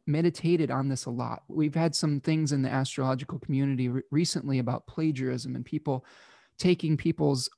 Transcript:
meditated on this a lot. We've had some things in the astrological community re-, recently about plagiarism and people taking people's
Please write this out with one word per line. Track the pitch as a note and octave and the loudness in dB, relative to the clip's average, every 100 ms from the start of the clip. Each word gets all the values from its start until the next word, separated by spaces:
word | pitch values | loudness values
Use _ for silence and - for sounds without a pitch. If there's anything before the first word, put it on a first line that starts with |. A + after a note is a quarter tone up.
| - | -2
meditated | D3 E3+ D#3+ E3 F3 C#3+ | 2 2 2 2 2 2
on | C3 C#3 | 0 -2
this | B2+ | -4
a | - | -6
lot. | A#2+ A#2+ A2 - | -6 -6 -6 -6
We've | D#3+ D3 | 0 0
had | D#3 E3 | 2 0
some | - D#3 C#3+ | 2 0 0
things | - D#3+ D3+ | 2 2 2
in | C#3 | 2
the | C3 | 0
astrological | C3+ C3+ - C3 C3 C#3 - | 0 -2 -2 -2 -2 -4 -8
community | - C3+ C#3 C3 B2 | -2 0 2 0 0
re-, | C3 - | -2 -2
recently | C#3+ E3+ D3 C#3 C3 | 0 0 -2 0 0
about | B2 B2+ - | 0 -4 -6
plagiarism | - D#3+ C3 B2+ B2+ B2+ | -2 -2 0 -2 -4 -6
and | B2 | -8
people | A#2+ D3+ - C3 - - - - _ - | -6 -6 -2 -4 -6 -20 -20 -20 _ -2
taking | F3+ F3 D#3 D#3 | 2 2 2 2
people's | E3 D#3+ D3 C3+ - | 2 2 2 2 -2